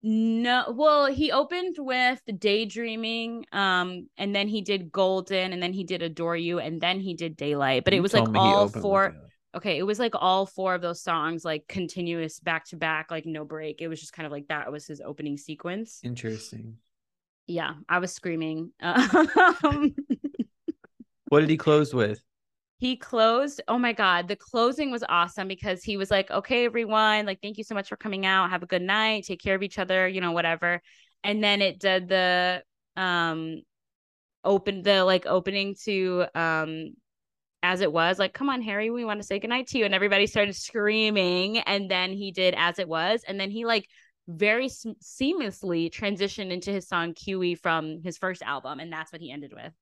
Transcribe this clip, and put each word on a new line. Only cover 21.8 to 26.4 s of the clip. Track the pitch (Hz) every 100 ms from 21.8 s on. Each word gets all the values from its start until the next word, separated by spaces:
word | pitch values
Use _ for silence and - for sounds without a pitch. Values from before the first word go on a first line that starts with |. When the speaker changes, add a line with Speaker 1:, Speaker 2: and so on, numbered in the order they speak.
| 147
Speaker 2:
with? | 127 107 104 _ _ _ _ _ _
Speaker 1:
He | 254 247
closed. | - 240 220 240 285 285 -
Oh | 247
my | 247
God. | 226 185 175 180
The | 202
closing | - 240 233 269 285
was | 240 226
awesome | 175 175 - 190
because | 190 208 185
he | - 202
was | 196
like, | 202 190
"Okay, | -